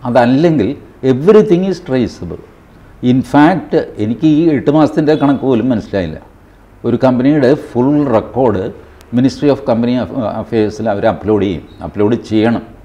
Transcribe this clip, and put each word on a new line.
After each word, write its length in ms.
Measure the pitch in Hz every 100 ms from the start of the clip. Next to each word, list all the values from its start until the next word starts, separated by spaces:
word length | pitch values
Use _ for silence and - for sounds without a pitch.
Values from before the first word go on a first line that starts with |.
അതല്ലെങ്കിൽ 720 | 127 120 120 131 170 156 98 143 - - 131
everything 560 | 127 160 214 214 175
is 140 | 190 185 -
traceable. 500 | 131 107 - 90 80 - - - - - - 123
In 100 | 127
fact, 560 | - 147 147 175 - 160 - -
എനിക്ക് 280 | 104 117 160
ഈ 220 | 151 170
എട്ട് 200 | 143 107
മാസത്തിൻ്റെ 440 | 147 147 - 151
കണക്ക് 260 | 151 139 135
പോലും 280 | 131 123 120
മനസ്സിലായില്ല. 520 | 117 - 98 85 78 - - - - - -
ഒരു 140 | - 113
കമ്പനിയുടെ 500 | 131 123 127 151 127
full 540 | 147 - 117 127 147 143
record 840 | 110 - 120 131 95 98 - - - - 120
Ministry 320 | 131 131 147
of 60 | 131
Company 460 | - 113 120 123
Aff-, 120 | 101
Affairs-ൽ 760 | - 104 95 104 117 107 - 110
അവർ 180 | 101 98
upload 360 | 90 101 107
ചെയ്യും, 200 | 98 82 - -
Upload 320 | 82 98 104 117
ചെയ്യണം. 460 | - 107 110 107 - -